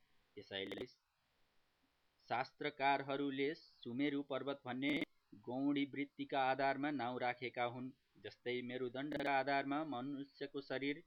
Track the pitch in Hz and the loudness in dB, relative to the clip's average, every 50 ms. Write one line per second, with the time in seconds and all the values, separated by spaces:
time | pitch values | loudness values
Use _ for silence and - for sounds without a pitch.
0 | _ _ _ _ _ _ - 104 98 - 101 95 98 95 101 104 - - - _ | _ _ _ _ _ _ -16 -16 -12 -6 -4 -4 -4 -4 -4 -6 -8 -10 -12 _
1 | _ _ _ _ _ _ _ _ _ _ _ _ _ _ _ _ _ _ _ _ | _ _ _ _ _ _ _ _ _ _ _ _ _ _ _ _ _ _ _ _
2 | _ _ _ _ _ - 120 117 131 - - - 151 147 143 - 135 139 139 135 | _ _ _ _ _ -2 0 0 -2 -2 -4 -6 -6 -4 -2 2 4 4 4 4
3 | 135 139 139 139 143 143 135 135 139 143 165 - - - - - - 120 117 127 | 2 0 0 0 0 0 0 0 0 0 0 -4 -8 -20 -20 -14 -10 -6 -2 0
4 | 143 147 143 143 143 - 135 127 131 139 135 139 - 127 123 131 139 143 - - | 2 2 2 0 -2 0 -2 -2 -2 -2 -4 -4 -4 -4 -4 0 2 2 2 2
5 | - - _ _ _ _ - 107 110 120 123 131 139 143 143 139 143 135 123 131 | 0 -2 _ _ _ _ -20 -14 -8 -6 -2 0 2 4 4 4 2 0 0 -4
6 | 139 139 _ - 139 139 147 139 131 131 135 135 135 135 135 135 139 151 156 131 | -6 -6 _ -8 -6 0 2 4 4 4 4 4 4 2 2 2 0 0 0 0
7 | 117 120 127 123 123 123 123 - 131 117 - 127 120 120 117 123 127 131 - _ | 0 0 0 0 0 0 0 0 -4 -4 -2 0 0 0 0 -2 -8 -8 -10 _
8 | _ _ _ - 95 104 - - - 123 123 123 123 123 123 127 131 123 120 127 | _ _ _ -12 -12 -12 -12 -8 -4 -2 -2 -2 -2 -2 -4 -2 -2 -2 -2 -4
9 | 139 151 147 143 139 143 139 135 135 139 139 139 135 139 139 147 160 156 131 120 | -4 -2 -2 0 2 2 4 4 4 4 2 2 2 2 0 -2 -2 -2 -4 -4
10 | 127 143 143 135 139 - _ - 143 139 - 139 135 - 135 131 135 143 147 160 | -4 -4 -6 -6 -8 -10 _ -10 -10 -8 -6 -6 -6 -4 -2 -2 0 0 -2 -2
11 | - | -6